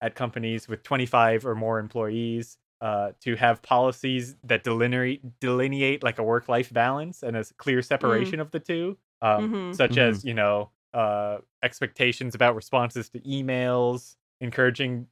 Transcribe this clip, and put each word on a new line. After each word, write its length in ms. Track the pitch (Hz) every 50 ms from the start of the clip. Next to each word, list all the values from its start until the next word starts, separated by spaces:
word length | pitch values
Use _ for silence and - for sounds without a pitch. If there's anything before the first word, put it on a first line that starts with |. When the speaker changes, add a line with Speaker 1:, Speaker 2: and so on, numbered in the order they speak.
| 117
Speaker 1:
at 100 | 113 -
companies 540 | - 127 117 - 120 113 113 113 110 -
with 160 | - 110 - -
twenty-five 640 | - 147 131 127 120 - 123 117 113 113 110 135
or 80 | 127 113
more 240 | 110 113 113 113 110
employees, 800 | 107 107 - 120 110 107 110 117 117 117 117 117 117 - - _ _ _ _ _
uh, 300 | 113 110 107 104 101 101 - _
to 140 | - 123 117
have 240 | 107 127 120 117 - -
policies 720 | - 127 123 127 131 123 - - 131 131 127 120 127 139 _ -
that 200 | 120 117 110 -
delineate, 760 | 123 113 113 117 123 123 127 127 127 139 139 - 123 120 _
delineate, 640 | 131 123 123 123 131 135 139 139 139 135 139 147 -
like, 160 | 120 113 -
a 40 | 113
work-life 480 | 110 117 120 - - 120 123 123 - 117
balance 500 | 120 117 123 135 143 156 170 175 - -
and 120 | 120 113
a 20 | 110
s-, 140 | 107 - _
clear 220 | - - 143 127 127
Speaker 2:
Mm. 60 | 123
Speaker 1:
separation 540 | - 143 135 - 123 113 113 123 - 185 156
of 100 | 156 151
the 80 | - 160
two, 380 | - - 170 165 170 185 196 - _ _ _ _
um, 300 | 113 110 107 104 107 110 113
Speaker 2:
Mm-hmm. 200 | 202 185 180 180
Speaker 1:
such 180 | - 135 120
Speaker 3:
Mm-hmm. 80 | 120 135
Speaker 1:
as, 240 | 123 117 107 98 -
you 80 | 127 117
know, 340 | 110 104 104 104 104 104 - _ _ _ _ -
uh, 440 | 120 110 107 104 104 104 104 104 101 - _ _ _ -
expectations 720 | 123 - - 139 113 - - 131 123 120 - 131 123 110
about 200 | 110 127 120 117
responses 540 | 110 - - - 127 120 120 - 123 110 -
to 100 | - 123
emails, 920 | - 135 139 139 135 131 127 127 127 123 123 123 123 123 123 123 - - - _ _ _ _ _
encouraging, 640 | 127 120 - - 127 127 117 - 139 127 123 120 123 -